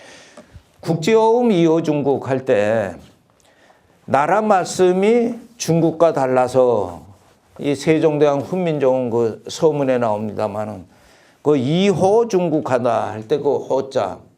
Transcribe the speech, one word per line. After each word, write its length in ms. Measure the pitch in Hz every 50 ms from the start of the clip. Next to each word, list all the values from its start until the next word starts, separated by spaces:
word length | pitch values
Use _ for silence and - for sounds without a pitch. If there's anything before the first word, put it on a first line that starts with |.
| - - - - - - - - - _ - - - _ _ _ -
국지어음 680 | - 170 165 - 226 220 220 220 226 226 247 247 233
이호 320 | 208 170 165 160 160 165
중국 460 | 160 151 147 147 131 139 135 120 - 127
할 160 | 135 127 131
때 500 | - 127 101 104 104 113 113 101 92 82 73 - - _ _ _ _ _ _ _ _ _ _ _ _ _ _ _ _ _ _ _
나라 380 | - 117 131 147 156 185 214
말씀이 920 | 220 214 208 185 170 - - - 185 180 180 185 196 214 233 240 233 - 240 - - - -
중국과 560 | - - - 160 170 165 165 160 160 170 165
달라서 920 | 151 147 131 131 131 127 127 120 123 131 127 123 117 107 95 90 85 85 - 95 98 _ _ _ _ _ _ _ _ -
이 160 | 139 143 143
세종대왕 640 | 139 - 160 160 156 160 160 151 147 151 147 143 139
훈민정음 680 | - - 180 185 180 165 156 147 135 131 127 131 127 120
그 340 | 110 120 117 113 - - - -
서문에 480 | - - 175 156 147 147 139 131 127
나옵니다마는 880 | 120 120 110 104 104 110 107 98 98 107 107 98 107 107 107 104 98 90 - _ _ _ _ _ _ _ _ _ _
그 160 | _ 143 151
이호 720 | 139 120 135 156 180 196 202 185 143 185 190 208 233 233 226
중국하다 840 | 202 180 175 165 147 156 - - 131 120 120 120 117 110 104 101
할 140 | 107 107 107 -
때 100 | 156 143
그 180 | 143 143 127
호자 640 | 110 - - 131 135 131 135 - 127 104 92 87 90 - - _